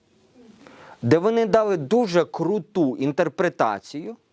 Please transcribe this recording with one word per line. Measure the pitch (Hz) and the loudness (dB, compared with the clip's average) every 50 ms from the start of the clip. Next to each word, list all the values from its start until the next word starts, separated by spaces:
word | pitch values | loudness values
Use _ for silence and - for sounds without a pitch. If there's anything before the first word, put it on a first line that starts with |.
| _ _ _ _ _ _ _ - - - - _ - - - - - - - - - | _ _ _ _ _ _ _ -20 -20 -20 -20 _ -20 -20 -20 -20 -20 -20 -14 -6 2
де | 120 151 | 2 2
вони | 170 180 220 226 226 226 | 4 4 2 2 2 0
дали | 202 202 220 214 208 196 | 2 2 2 2 2 -2
дуже | 165 135 135 214 247 240 190 170 175 151 | -2 -2 0 2 2 2 2 2 0 0
круту | - - - 170 165 208 214 - _ - 190 156 131 117 | 0 -4 -6 -4 -2 -2 -4 -4 _ -2 0 0 0 0
інтерпретацію | - 131 147 143 - 175 156 - - 180 170 - - 139 110 104 95 - - - 147 180 214 226 _ _ _ | -2 -4 -2 0 0 -2 -2 0 -2 -2 -2 0 0 -2 0 -2 -4 -10 -12 -14 -12 -12 -12 -16 _ _ _